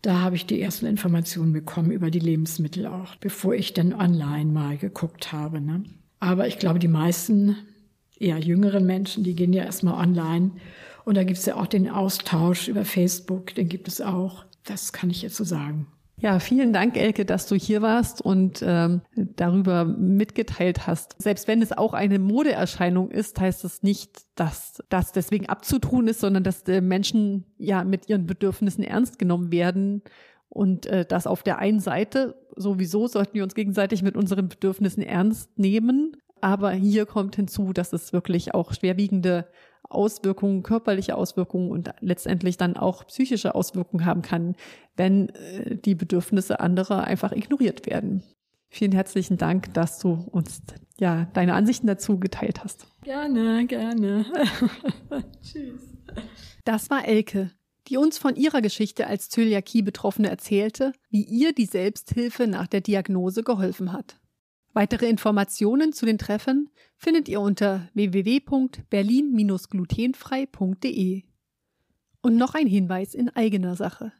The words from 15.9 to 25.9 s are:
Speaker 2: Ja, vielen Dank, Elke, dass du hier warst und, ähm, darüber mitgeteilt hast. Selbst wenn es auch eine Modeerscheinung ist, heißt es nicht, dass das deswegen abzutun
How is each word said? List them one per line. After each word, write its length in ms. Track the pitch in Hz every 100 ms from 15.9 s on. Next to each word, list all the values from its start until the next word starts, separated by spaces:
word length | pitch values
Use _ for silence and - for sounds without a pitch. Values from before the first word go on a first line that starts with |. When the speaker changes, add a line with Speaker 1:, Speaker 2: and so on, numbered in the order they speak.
| _ _ -
Speaker 2:
Ja, 220 | 214 190
vielen 340 | - 254 254
Dank, 240 | 202 214 240
Elke, 300 | 220 214 196
dass 220 | 185 -
du 80 | 196
hier 260 | - 208
warst 400 | 220 226 233 -
und, 400 | - 190 190 -
ähm, 380 | - 175 170 175 - -
darüber 680 | 190 - 175 185 190 175
mitgeteilt 1000 | 170 - 185 196 214 - 220 - 180 170 -
hast. 340 | 175 - -
Selbst 280 | - 202 -
wenn 120 | 220
es 120 | 220
auch 200 | - 220
eine 280 | - 202 196
Modeerscheinung 880 | 190 226 302 240 180 - 180 180 185
ist, 280 | - 214 -
heißt 260 | 185 180
es 180 | 180 -
nicht, 400 | 196 202 - - _ -
dass 460 | 165 - - - -
das 240 | 185 180
deswegen 340 | - 170 208 190
abzutun 600 | - - 269 -